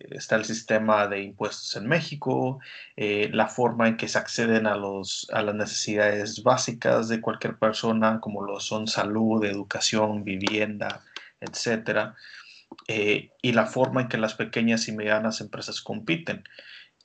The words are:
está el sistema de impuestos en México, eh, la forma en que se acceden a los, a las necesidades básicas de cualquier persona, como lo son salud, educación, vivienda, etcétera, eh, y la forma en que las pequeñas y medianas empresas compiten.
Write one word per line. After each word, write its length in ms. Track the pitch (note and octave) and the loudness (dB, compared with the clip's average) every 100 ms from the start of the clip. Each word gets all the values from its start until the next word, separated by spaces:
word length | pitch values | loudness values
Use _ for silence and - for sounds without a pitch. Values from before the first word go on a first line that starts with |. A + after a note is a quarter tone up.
| - | -14
está 240 | - - A2 | -12 0 0
el 100 | G#2+ | 0
sistema 640 | A2+ - G#2+ A2 G#2+ G2+ | -6 0 2 4 4 4
de 160 | G2+ | 0
impuestos 520 | G2 G2 G#2 - - - | -6 -4 -4 -4 -8 -6
en 100 | G#2 | 0
México, 720 | E3 E3 D3 C3 C3 B2+ C3 - - - - | 0 0 -4 -2 0 0 -4 -10 -18 -16 -4
eh, 340 | G#2+ G#2 G#2 | 0 0 2
la 140 | A2 A2 | 2 0
forma 400 | - A#2+ A#2 A2+ | 2 2 4 2
en 100 | A2 | 2
que 100 | G#2+ | 0
se 120 | G#2+ | -2
acceden 480 | - - A#2 A2+ G#2+ | 0 0 4 4 4
a 80 | G2+ | 0
los, 520 | G2 G2 G2 - - | -2 -4 -6 -8 -4
a 100 | A2+ | -2
las 140 | G#2 G#2 | -2 -2
necesidades 880 | G2+ - - G#2 G#2 G#2 G#2 - | -2 -2 0 2 4 2 -2 0
básicas 640 | A2+ B2+ - A#2 B2+ A#2+ A2+ | 4 4 2 -2 2 2 2
de 140 | A2+ | 0
cualquier 360 | A2+ G#2+ A2 - | -2 -4 -6 0
persona, 640 | A2 A2 A#2 A2+ A2 A2+ | 0 2 0 2 2 2
como 240 | A2 G#2 | -2 -4
lo 160 | G2+ G2+ | -4 -6
son 280 | - A2 G#2+ | -4 -4 -2
salud, 560 | A2 G2+ G#2+ A2 A2 G#2 | -2 0 2 4 4 2
educación, 800 | G2+ G2 - - A2+ G#2+ G#2 | -2 -4 -2 0 4 2 0
vivienda, 800 | G2+ F#2+ G2+ G#2+ G#2+ G#2 G2+ - - - - _ | -4 -2 0 0 0 -2 -6 -6 -12 -18 -18 _
etcétera, 720 | A2+ - A#2+ A2+ A2+ G#2+ - - - - - - _ - - | -10 -4 0 0 0 0 -2 -6 -20 -20 -20 -20 _ -16 -6
eh, 440 | A2 G#2 G#2 - _ | -2 2 0 -2 _
y 120 | B2+ | 2
la 120 | A2+ A2 | 4 2
forma 360 | B2+ B2+ B2+ | 2 2 2
en 80 | A#2 | 0
que 80 | A#2 | 0
las 180 | A2 - | 0 -2
pequeñas 520 | A#2+ - A2+ A2+ A2+ | -4 0 2 2 0
y 20 | |
medianas 500 | G#2+ G#2+ G#2+ A2+ A2 | -2 0 2 2 -2
empresas 400 | A#2 - - - | -6 -8 -8 -10
compiten. 640 | - G#2+ G#2+ E3+ E3 - - - - - - _ | -8 -6 -2 -2 -2 -8 -10 -20 -20 -20 -20 _